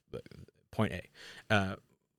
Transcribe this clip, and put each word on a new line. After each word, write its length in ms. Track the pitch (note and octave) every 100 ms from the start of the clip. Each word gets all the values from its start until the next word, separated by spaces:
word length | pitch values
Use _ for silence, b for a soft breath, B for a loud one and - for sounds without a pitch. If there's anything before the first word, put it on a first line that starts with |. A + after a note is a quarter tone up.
| _ - - - - _ -
point 220 | - G#2+
A. 640 | F2+ - - - - -
Uh, 220 | G#2+ F#2+ G2 _ _ _